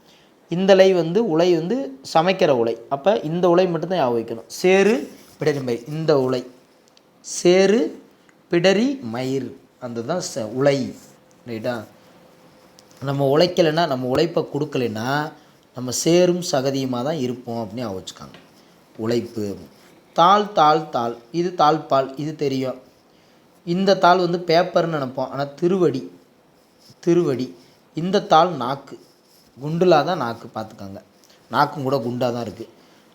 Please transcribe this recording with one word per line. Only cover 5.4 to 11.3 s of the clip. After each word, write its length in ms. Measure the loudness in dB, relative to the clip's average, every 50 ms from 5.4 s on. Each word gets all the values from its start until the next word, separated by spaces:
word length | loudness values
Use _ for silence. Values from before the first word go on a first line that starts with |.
| -2 -2 -2 -2 -2
மயிர். 200 | -4 -6 -6 -6
இந்த 320 | -10 -8 -4 0 2 2 2
உலை. 260 | 2 0 -2 -4 -6 -10 -18 -20 _ _ _ _ _ _ _ _ _ _ _ _
சேறு, 800 | -16 -14 -6 0 4 4 6 6 6 4 4 2 0 -2 -6 -12 -20 _ _ _ _ _ _ _ _ -2
பிடரி 480 | 0 2 4 4 4 4 2 0 -2 -4
மயிர். 480 | -8 -8 -6 -6 -4 -4 -4 -4 -6 -8 -12 -16 _ _ _ -14
அந்த 220 | -12 -10 -8 -8
தான் 200 | -6 -4 -6 -6 -6 -8 -8
ச-, 140 | -8 -8 -6 -2
உலை. 400 | 0 2 2 2 0 -2 -6 -10 -14 -20 -20 -20 _ _ _